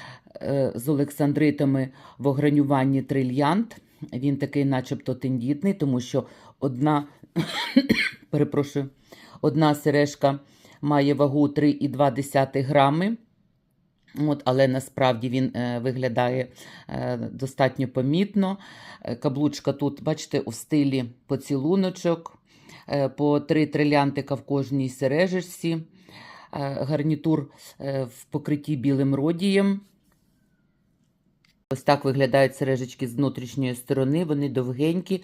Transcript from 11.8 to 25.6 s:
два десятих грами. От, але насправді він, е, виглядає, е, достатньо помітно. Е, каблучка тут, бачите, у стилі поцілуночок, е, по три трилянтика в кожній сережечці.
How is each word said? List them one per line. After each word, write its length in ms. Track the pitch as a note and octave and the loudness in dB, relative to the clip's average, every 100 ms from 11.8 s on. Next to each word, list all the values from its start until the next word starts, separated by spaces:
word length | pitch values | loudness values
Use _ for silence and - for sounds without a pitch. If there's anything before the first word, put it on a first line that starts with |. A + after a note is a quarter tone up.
| C#3+ | -2
два 240 | B2 C#3+ | 2 2
десятих 540 | B2 C3+ C#3+ C3+ C#3 C3 | 0 -2 0 2 0 2
грами. 520 | D3 C#3 D#3 G3 A#3 _ _ _ _ _ _ _ _ _ C#3+ | 4 6 4 0 -4 _ _ _ _ _ _ _ _ _ -2
От, 220 | D3+ C#3+ B2+ | -2 0 0
але 220 | C3 C3+ | 2 4
насправді 640 | C3 - - C3 A#2 B2 | 2 -4 0 0 2 -2
він, 220 | B2+ C3 - | 0 -2 -2
е, 240 | B2 A#2+ | -4 -4
виглядає, 680 | B2+ B2+ B2+ A#2+ B2 C3 B2 - - - - | -4 -2 -2 0 0 0 -4 -10 -20 -20 -10
е, 300 | C3 B2 A#2+ | -6 -4 -6
достатньо 720 | A2+ A#2+ C3+ - C3 C3 B2+ | -6 -8 -6 0 0 0 -4
помітно. 720 | - B2+ E3 G3+ G3+ F#3+ G3 - - - - | -2 0 2 2 0 0 -2 -12 -20 -20 -14
Е, 140 | - A#2 | -10 -4
каблучка 580 | D3 C3+ D3 D3 - | -4 0 -2 -2 -4
тут, 300 | C#3 C#3+ C#3 | -2 -2 -4
бачите, 360 | - D#3 - C#3+ | -4 -4 -4 -4
у 120 | - | -4
стилі 540 | A2 - D3+ C#3+ C3 A#2+ - - | -10 -2 0 2 0 -4 -8 -6
поцілуночок, 1120 | C3+ - C#3 D3 G3 F#3 F3+ F3 E3 E3 - _ _ - - - | -6 -2 -2 0 2 0 0 -2 -2 -4 -20 _ _ -20 -18 -4
е, 200 | C#3+ C3+ | -2 0
по 300 | C3+ D3 D3 | 0 2 2
три 260 | D3 D#3 D3+ | 2 2 2
трилянтика 680 | D#3+ D3 D3 C#3 C#3+ C3+ C3 | 2 2 4 2 -2 -4 -6
в 60 | |
кожній 480 | - C#3 A#2 C#3 C3 | -2 -4 -2 -2 -2
сережечці. 880 | B2+ C3+ D3 F#3 F#3 F3 - | -2 0 2 0 -2 -6 -6